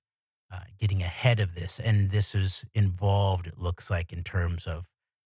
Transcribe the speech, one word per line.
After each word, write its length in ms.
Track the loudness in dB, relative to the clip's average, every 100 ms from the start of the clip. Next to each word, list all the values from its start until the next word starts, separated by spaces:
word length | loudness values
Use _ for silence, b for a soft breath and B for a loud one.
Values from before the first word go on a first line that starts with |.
| _ _ _ _ _
uh, 80 | -16 -16 -2
getting 240 | 0 0
ahead 380 | -2 0 2 4
of 140 | 0
this. 240 | -4 -6 -2
And 320 | 2 2 4
this 240 | 2 2
is 320 | 0 0 0 -2
involved, 720 | 2 2 2 2 4 2 0 -4
it 120 | -6
looks 320 | -4 -4 -2
like, 220 | -2 -2
in 100 | -8
terms 440 | -4 -2 0 -2 -4
of 240 | -8 -10 _ _ _